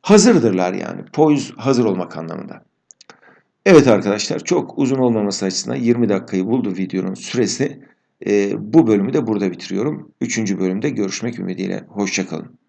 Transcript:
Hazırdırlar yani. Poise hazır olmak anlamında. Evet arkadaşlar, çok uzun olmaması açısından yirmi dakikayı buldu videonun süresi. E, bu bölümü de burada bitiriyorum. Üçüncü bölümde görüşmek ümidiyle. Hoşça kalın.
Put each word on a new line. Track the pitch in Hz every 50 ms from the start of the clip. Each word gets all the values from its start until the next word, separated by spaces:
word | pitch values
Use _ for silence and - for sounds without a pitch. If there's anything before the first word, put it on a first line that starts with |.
Hazırdırlar | - - 208 202 185 247 220 160 117 - 92 185 90 92 95
yani. | 95 - - - 98 98 - -
Poise | 143 156 156 147 135 104 - -
hazır | - 107 135 131 120 120
olmak | 107 95 92 87 85 -
anlamında. | - 82 82 80 78 - - - - _ _ _ _ _ _ - _ - - - _ _ _ _ _ _ _ _ _ _
Evet | 202 180 151 139
arkadaşlar, | 131 107 95 92 104 101 104 - - - -
çok | - - 180 165 - - -
uzun | - 139 123 135
olmaması | 131 127 120 113 110 104 101 98 - 101
açısından | 95 92 - - 117 123
yirmi | 139 120 117 120 120 117 101
dakikayı | 101 92 - - 101 92 92
buldu | 107 117 131 101 104 90
videonun | 92 95 90 - 95 92 95 95
süresi. | - - - - 120 117 98 - - 135 - - - - _ _ _ _ _ _ _ -
E, | - 101 101 101 101 101 110 104 107 113
bu | 165 -
bölümü | 110 107 101 98 - -
de | 156 127
burada | 117 110 101 98 95
bitiriyorum. | 87 - - - 95 95 113 151 151 151 - - _ _
Üçüncü | 123 117 - 113 110 98 98 87
bölümde | 95 92 92 104 135 147
görüşmek | 123 113 101 95 - - 113 120 117 -
ümidiyle. | 95 92 90 90 95 95 92 98 -
Hoşça | - - 101 101 98 - 98 95
kalın. | - 80 - - - - _ _